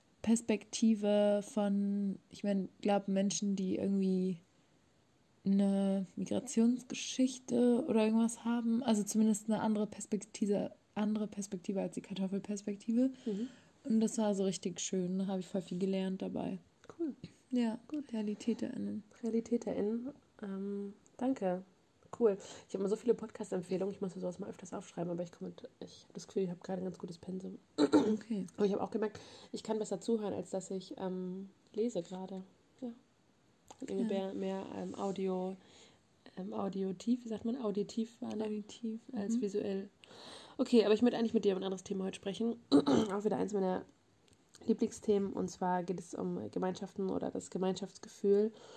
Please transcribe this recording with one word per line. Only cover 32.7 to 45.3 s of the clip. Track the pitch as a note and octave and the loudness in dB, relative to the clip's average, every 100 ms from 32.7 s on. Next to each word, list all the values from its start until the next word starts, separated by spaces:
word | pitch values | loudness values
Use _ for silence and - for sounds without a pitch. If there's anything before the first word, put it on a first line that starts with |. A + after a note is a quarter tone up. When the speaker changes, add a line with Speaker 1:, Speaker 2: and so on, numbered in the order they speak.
| - | -12
Speaker 2:
Ja. | B3 A#3 _ _ _ _ _ _ - - | -12 -12 _ _ _ _ _ _ -20 -14
Und | - | -6
irgendwie | G3 A3 | -2 0
Speaker 1:
Ja. | F#3+ F#3+ | -2 -4
Speaker 2:
mehr, | |
mehr, | G3 F#3+ F#3+ - G3 | -4 -4 -4 -6 -8
ähm, | F#3 - | -8 -4
Audio, | G3 F#3+ F#3+ F#3 F#3 F#3+ - - - _ _ _ - - | -4 -2 -2 -2 -4 -6 -14 -20 -20 _ _ _ -18 -12
ähm, | F#3+ | -8
audiotief, | A3 G3 F#3+ F#3+ F#3 A#3 B3 A3+ | -4 -4 -2 -4 -4 -2 -2 -2
wie | |
sagt | G#3+ | -6
man? | A3+ C4 | -4 -2
Auditiv | G#3+ G3+ G3+ - A3 - | -2 -2 -2 -4 -6 -6
wahrnehmen | A3+ G#3+ G#3+ G#3+ | -6 -4 -4 -4
Speaker 1:
Auditiv, | G#3 - A3+ A3+ - | -8 -8 -8 -8 -8
Speaker 2:
als | A#3 G3+ A#3 | -6 -2 0
Speaker 1:
mhm. | |
Speaker 2:
visuell. | G#3 G#3 G#3 G3 G3 _ - - - - - - | 0 -2 -2 -4 -6 _ -20 -20 -18 -18 -8 -2
Okay, | B3+ A#3+ G3 | 6 8 8
aber | |
ich | G#3+ | 6
möchte | A#3+ - | 6 4
eigentlich | A3+ | 2
mit | A3+ | 4
dir | G3+ | 4
über | F#3 | 2
ein | F#3+ | 0
anderes | F#3+ | -4
Thema | - F#3+ F#3+ | -4 -4 -4
heute | - | -4
sprechen. | G3+ G3 A#3 A#3 | -6 -2 -2 -4
<clears throat> | - | 4
Auch | C#4+ C#4+ B3 G#3+ G3+ G#3 | 6 6 4 4 0 0
wieder | F#3 | 0
eins | F#3+ | 0
meiner | G3+ F#3 F#3 - _ _ _ _ _ _ - - | 0 2 0 -4 _ _ _ _ _ _ -6 0
Lieblingsthemen, | A3 A3+ - - G3+ G3 | 2 0 -2 2 2 2